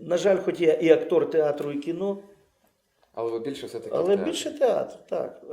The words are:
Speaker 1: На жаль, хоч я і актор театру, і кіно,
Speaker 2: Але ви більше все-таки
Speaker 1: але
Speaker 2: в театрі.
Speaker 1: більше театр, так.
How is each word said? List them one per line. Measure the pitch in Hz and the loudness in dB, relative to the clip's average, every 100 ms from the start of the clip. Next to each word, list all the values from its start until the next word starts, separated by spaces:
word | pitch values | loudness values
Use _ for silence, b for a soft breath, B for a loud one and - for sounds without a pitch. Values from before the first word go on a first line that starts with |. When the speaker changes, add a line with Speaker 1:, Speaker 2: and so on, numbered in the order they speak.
Speaker 1:
На | 160 175 | -4 0
жаль, | 196 185 | 2 2
хоч | 196 170 | 0 2
я | 160 | 4
і | 160 165 | 6 6
актор | 151 - 165 147 | 6 4 0 2
театру, | 160 151 147 147 | 2 0 0 -4
і | 143 | -6
кіно, | 170 175 196 196 - - _ _ _ _ _ _ _ | -6 -4 -4 -6 -10 -20 _ _ _ _ _ _ _
Speaker 2:
Але | 110 117 | -8 -4
ви | 117 | -4
більше | 139 135 117 | -6 -8 -10
все-таки | 113 - | -10 -4
Speaker 1:
але | 135 | 0
Speaker 2:
в | 180 | 2
театрі. | 196 | 2
Speaker 1:
більше | 320 339 311 | 0 -4 -6
театр, | 302 247 156 - - - | 0 2 2 -2 -10 -8
так. | 170 113 - - | -6 -6 -10 -8